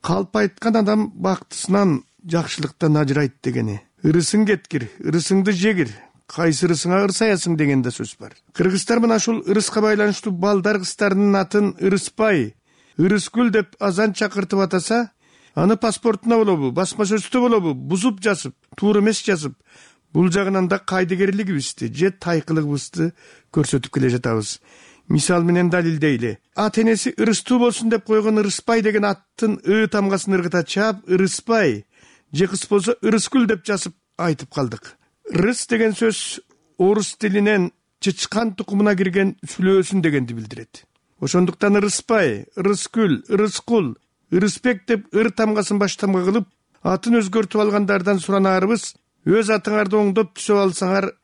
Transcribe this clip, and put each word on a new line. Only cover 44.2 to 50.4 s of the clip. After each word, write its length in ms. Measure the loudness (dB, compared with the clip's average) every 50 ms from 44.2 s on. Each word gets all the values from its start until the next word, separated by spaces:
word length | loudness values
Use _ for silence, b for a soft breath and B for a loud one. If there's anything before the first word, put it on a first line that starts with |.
| _ _ 0
Ырысбек 520 | 0 0 0 -2 -2 _ -2 -2 -2 _
деп 200 | -4 -4 -4 -4 _ -2
ыр 160 | 0 0 0
тамгасын 480 | 0 0 0 0 0 -2 -2 -2 0 0
баш 180 | 0 -2 -2
тамга 280 | -2 -2 0 0 0 0
кылып, 220 | 0 0 0 -2 _ _ _ _ _ _ _ _
атын 380 | -2 -2 -2 0 2 2 2
өзгөртүп 420 | 2 2 0 -2 -2 0 0 0 0
алгандардан 560 | 2 2 0 0 0 0 0 2 0 0 0
суранаарыбыз, 760 | 0 0 0 2 2 2 2 2 2 2 0 0 -2 -8 -16 _ _ _ _ _ _
өз 260 | 2 2 2 2 2 0
атыңарды 460 | -2 0 -2 0 0 0 0 2 2
оңдоп 340 | 2 2 2 0 -2 -2 _
түзөп 300 | -14